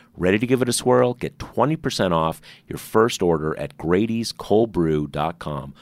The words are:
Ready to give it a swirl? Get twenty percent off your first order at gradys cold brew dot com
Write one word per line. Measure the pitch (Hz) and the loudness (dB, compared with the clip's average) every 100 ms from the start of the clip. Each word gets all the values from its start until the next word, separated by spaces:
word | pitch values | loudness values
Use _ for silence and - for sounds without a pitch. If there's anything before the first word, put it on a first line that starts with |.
| _ - | _ -2
Ready | 87 104 | 2 2
to | 117 | 2
give | 123 | 2
it | 123 | 2
a | |
swirl? | 117 123 123 123 | 0 2 4 2
Get | 123 69 - | -2 -8 -10
twenty | - - 131 156 | -8 0 0 0
percent | 135 - 95 | -4 -2 2
off | 82 80 - - - _ | 2 0 -4 -14 -20 _
your | - | -14
first | - 110 117 - | -2 2 2 2
order | 90 80 78 - | 0 2 -2 -4
at | 73 - | -8 -6
gradys | 78 90 113 113 110 | 0 2 2 -2 -6
cold | - - 104 117 | -10 0 2 2
brew | 90 82 76 73 | 0 0 0 -2
dot | 71 80 85 | -4 -4 -6
com | 78 71 69 - | -10 -10 -10 -18